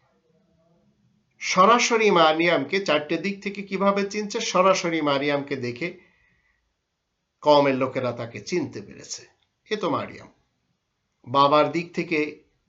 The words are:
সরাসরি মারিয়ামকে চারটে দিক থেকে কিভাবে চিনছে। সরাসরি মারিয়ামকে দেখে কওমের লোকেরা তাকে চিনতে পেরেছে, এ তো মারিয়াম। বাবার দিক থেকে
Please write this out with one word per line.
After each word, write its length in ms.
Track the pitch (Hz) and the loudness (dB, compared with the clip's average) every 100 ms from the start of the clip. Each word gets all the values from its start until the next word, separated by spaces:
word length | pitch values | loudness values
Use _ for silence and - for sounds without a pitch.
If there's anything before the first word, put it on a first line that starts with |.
| _ _ _ 640 _ _ _ _ _ _ _ _ _ - | _ _ _ _ _ _ _ _ _ _ _ _ _ -12
সরাসরি 720 | - 185 196 240 233 226 214 | -2 4 6 4 2 2 4
মারিয়ামকে 760 | 175 156 160 170 156 131 196 196 | 6 4 4 2 0 0 -4 0
চারটে 300 | 151 - 160 | 0 0 -4
দিক 260 | 196 196 | -4 -6
থেকে 200 | 202 202 | -10 -10
কিভাবে 480 | 196 185 196 196 196 | -8 -2 0 0 -2
চিনছে। 300 | 208 208 233 | -6 -6 -6
সরাসরি 640 | - 185 190 185 170 160 | -2 0 2 2 0 -2
মারিয়ামকে 540 | 147 139 143 143 135 131 | 0 0 0 -2 -4 -8
দেখে 440 | 120 120 175 - _ _ _ _ _ _ _ _ _ _ _ _ _ _ | -8 -8 -10 -12 _ _ _ _ _ _ _ _ _ _ _ _ _ _
কওমের 340 | 151 147 139 | 4 6 4
লোকেরা 380 | 127 131 131 123 | 0 -2 -4 -6
তাকে 280 | 117 113 104 | -6 -10 -12
চিনতে 420 | - 180 123 113 | -6 -6 -6 -10
পেরেছে, 440 | 98 - - - - _ _ _ - | -16 -20 -16 -18 -18 _ _ _ -10
এ 60 | 214 | -6
তো 140 | 180 | -4
মারিয়াম। 380 | 120 101 - - _ _ _ _ _ _ _ _ _ 120 | -4 -6 -14 -20 _ _ _ _ _ _ _ _ _ -2
বাবার 440 | 135 143 151 143 | 4 4 4 2
দিক 220 | 165 170 | -2 -6
থেকে 500 | - 165 156 151 - _ _ | -6 -4 -2 -4 -8 _ _